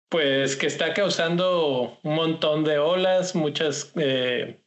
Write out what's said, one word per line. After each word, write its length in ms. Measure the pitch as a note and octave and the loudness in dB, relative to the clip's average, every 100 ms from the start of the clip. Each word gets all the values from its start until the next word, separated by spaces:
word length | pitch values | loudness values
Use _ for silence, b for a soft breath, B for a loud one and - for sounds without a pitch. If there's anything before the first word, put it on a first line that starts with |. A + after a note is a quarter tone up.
| _ | _
pues, 480 | E3+ C#3 C3+ C3+ - | 0 2 2 0 0
que 120 | D3+ | -2
está 260 | - D#3+ | -2 -2
causando 1040 | - F#3+ F3 E3 E3+ F#3 F3+ D3+ B2+ A#2 - | 0 0 0 0 0 0 2 0 0 -2 -6
un 120 | D#3 D#3 | -4 0
montón 480 | E3 D#3+ D#3+ D3+ | 0 0 0 2
de 160 | D#3 D3 | 2 2
olas, 560 | D3+ F#3 F#3 F#3 F3+ F3 | 2 2 2 2 0 -2
muchas, 560 | D3+ C#3+ D#3 C#3 - F3 | -2 -2 -2 -4 -6 -4
eh, 640 | C#3+ C3 B2 B2 B2+ - | -2 0 -2 -2 -6 -12